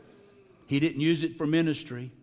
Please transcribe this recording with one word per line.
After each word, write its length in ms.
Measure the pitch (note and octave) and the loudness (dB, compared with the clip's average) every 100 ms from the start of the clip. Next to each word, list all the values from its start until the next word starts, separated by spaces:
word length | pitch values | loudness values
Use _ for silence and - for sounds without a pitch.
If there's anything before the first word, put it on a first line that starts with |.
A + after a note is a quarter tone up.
| - - - - - - - | -20 -20 -20 -20 -20 -20 -2
He 100 | C#3 | 0
didn't 220 | D#3+ C3+ | 0 2
use 240 | D#3+ E3 | 2 2
it 120 | D#3+ - | 0 -2
for 80 | |
ministry. 680 | D3+ D#3+ E3 C#3+ - B2 B2+ - | 0 2 2 0 -6 -10 -12 -16